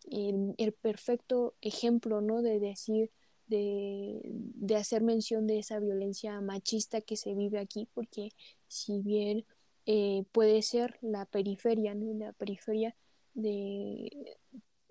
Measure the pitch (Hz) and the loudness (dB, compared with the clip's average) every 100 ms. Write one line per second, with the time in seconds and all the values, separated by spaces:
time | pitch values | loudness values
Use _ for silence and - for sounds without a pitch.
0 | - 214 202 196 196 - 214 - 226 202 | -8 -4 0 0 0 0 -2 0 -2 -2
1 | - 240 - 247 240 - 214 - 240 233 | -2 -2 0 0 0 -2 -6 0 2 2
2 | 226 208 208 226 233 208 202 196 - 220 | 2 0 2 2 2 2 0 -4 0 2
3 | 220 - _ _ - 208 202 202 202 196 | 0 -4 _ _ -2 0 0 -2 -4 -6
4 | 202 214 - - - - 196 214 202 226 | -6 -8 -8 -8 -10 -6 0 0 2 2
5 | 226 226 - 220 214 214 208 214 208 196 | 4 2 2 0 2 0 0 -2 0 0
6 | 196 196 214 202 196 196 - 220 - 220 | -2 -4 -6 -4 -4 -4 -2 -2 -2 -4
7 | - 214 202 196 202 208 196 208 226 - | -4 -6 -4 -2 0 -2 -4 -8 -8 -8
8 | 226 - 208 - - _ _ - - 202 | -8 -8 -10 -12 -20 _ _ -10 -4 -2
9 | 202 208 208 214 - _ _ _ - 214 | 2 2 2 0 -4 _ _ _ 2 4
10 | 202 196 196 226 214 214 214 240 240 - | 4 0 2 4 6 6 4 0 0 -4
11 | 226 202 196 208 196 196 233 226 208 208 | -4 -4 -2 0 0 0 2 2 2 -2
12 | 220 214 214 - 202 196 - 214 226 - | -4 -4 -6 -6 -6 -4 -2 0 0 -4
13 | _ _ _ - 214 202 196 202 202 208 | _ _ _ -4 -2 -2 -4 -6 -6 -6
14 | 233 285 - - _ 262 - _ _ | -10 -12 -16 -18 _ -20 -20 _ _